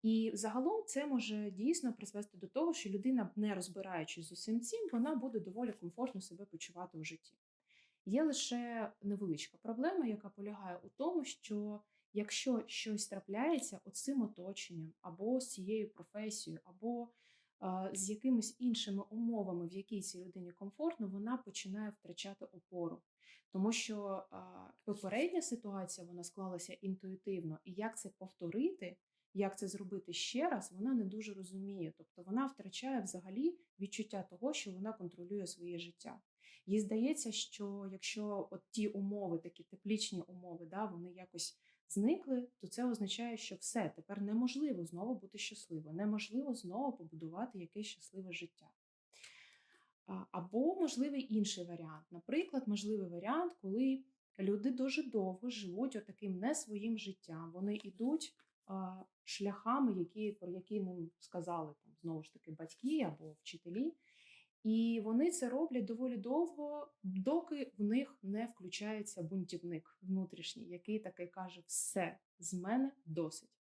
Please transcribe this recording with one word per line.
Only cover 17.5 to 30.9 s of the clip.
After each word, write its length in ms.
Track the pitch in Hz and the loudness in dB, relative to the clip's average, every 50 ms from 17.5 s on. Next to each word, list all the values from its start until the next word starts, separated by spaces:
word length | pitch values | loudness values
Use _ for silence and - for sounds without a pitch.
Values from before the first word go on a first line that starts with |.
| _ _ | _ _
е, 280 | 202 190 185 185 190 196 - | -2 -2 0 0 -2 -2 0
з 160 | 190 190 196 | -2 0 0
якимись 460 | 214 214 - 262 254 226 214 - - _ | -2 2 4 6 6 6 4 2 -4 _
іншими 440 | 247 247 220 - - 208 196 196 202 - | 2 2 2 2 0 0 0 -2 -2 -2
умовами, 560 | 220 226 233 233 233 214 196 185 180 175 170 170 | -2 0 2 2 2 2 2 2 0 0 -2 -2
в 40 | |
якій 300 | 185 196 196 - 220 196 | -4 -6 -6 -2 -4 -2
цій 220 | 190 - - 180 180 | -2 -4 -8 -8 -10
людині 280 | 185 - 190 180 175 | -10 -10 -10 -10 -10
комфортно, 560 | 175 _ 196 202 - - 302 339 - - 220 190 | -10 _ -10 -10 -4 0 0 0 0 0 -2 -2
вона 280 | 190 196 208 226 254 | -2 -2 -2 -2 -2
починає 540 | 254 247 202 190 - - 190 190 208 214 208 | -2 -4 -8 -8 -6 -6 -4 -4 -4 -4 -6
втрачати 540 | 208 _ _ 175 175 - - 196 196 _ - | -8 _ _ -14 -10 -8 -8 -8 -8 _ -12
опору. 580 | - - 175 _ _ 185 180 170 165 170 175 _ _ _ _ _ - - - _ _ | -14 -14 -20 _ _ -4 -2 -2 -2 -2 -6 _ _ _ _ _ -20 -20 -20 _ _
Тому 220 | - 190 190 220 | 2 4 4 6
що, 520 | 226 - - - 214 208 202 196 196 185 - _ | 4 4 0 -2 -2 -2 -2 -2 -2 -2 -4 _
е, 40 | 185 185 185 185 180 185 185 196 - _ _ | -12 -12 -12 -12 -14 -16 -16 -18 -20 _ _
попередня 580 | 214 202 214 - 185 196 240 302 349 349 349 | -4 -4 -2 -2 0 2 4 2 4 2 0
ситуація, 640 | 311 - 240 233 - 202 196 196 185 180 - 190 175 | 0 0 -4 -4 -4 -4 -4 -2 -4 -4 -6 -8 -10
вона 180 | 170 175 175 175 | -12 -10 -10 -10
склалася 480 | - _ 202 190 185 180 170 - - | -8 _ -4 -4 -2 -2 -4 -6 -8
інтуїтивно, 840 | 180 - - 190 190 190 - 190 190 185 _ 202 196 180 165 160 156 - _ | -10 -4 -2 -2 -2 -2 -4 -8 -8 -4 _ -2 -2 0 -2 -2 -4 -6 _
і 80 | - | -8
як 260 | 180 190 214 226 226 - | -4 -2 -2 -2 -2 -4
це 100 | - 190 | -10 -10
повторити, 880 | - _ 190 185 - _ 180 170 170 220 285 370 381 - 196 175 185 _ _ _ _ _ _ _ _ | -10 _ -14 -14 -10 _ -4 -2 2 4 2 2 2 0 -8 -10 -10 _ _ _ _ _ _ _ _
як 240 | 190 202 190 196 - | 2 2 2 2 -2
це 100 | 208 185 | -4 -4
зробити 440 | 202 196 196 180 196 190 - - | -4 -6 -6 -6 -6 -6 -6 -6
ще 360 | 170 - - - - 247 311 349 | -4 -4 -4 0 0 2 2 4
раз, 240 | 285 196 - - | 2 0 -2 -6
вона 220 | 180 185 208 262 | -6 -2 0 2